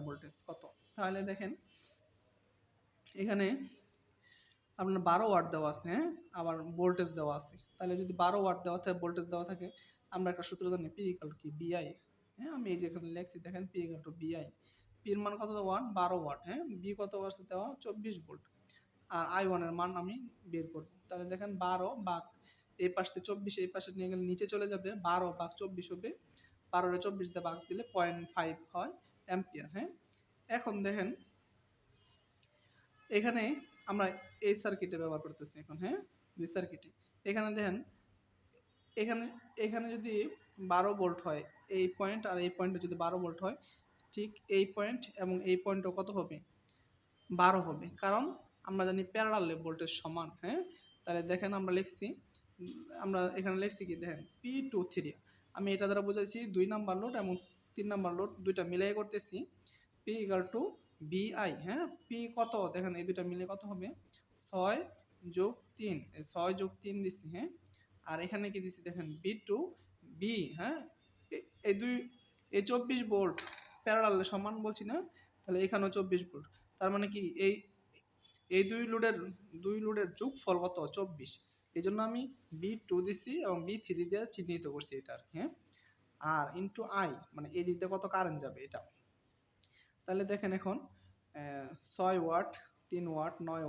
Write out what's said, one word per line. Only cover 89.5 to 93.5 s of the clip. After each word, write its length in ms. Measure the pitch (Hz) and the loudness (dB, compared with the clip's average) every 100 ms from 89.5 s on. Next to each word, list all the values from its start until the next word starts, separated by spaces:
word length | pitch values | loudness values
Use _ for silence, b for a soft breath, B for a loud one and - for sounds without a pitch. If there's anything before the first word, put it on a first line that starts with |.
| _ b b b b - | _ b b b b -4
তাহলে 180 | 190 196 | 0 0
দেখেন 200 | 202 202 185 | 0 0 0
এখন, 180 | 190 233 | 0 -4
আহ, 840 | - - - _ _ 151 143 139 135 - - - | -6 -20 -20 _ _ -12 -8 -8 -8 -14 -10 2
ছয় 240 | 185 185 165 | 4 4 4
ওয়াট, 260 | 165 - - - _ - | 4 2 -4 -16 _ -6
তিন 160 | 180 175 | -2 0
ওয়াট, 220 | 156 160 165 | 0 -2 -2
নয় 160 | 165 | -4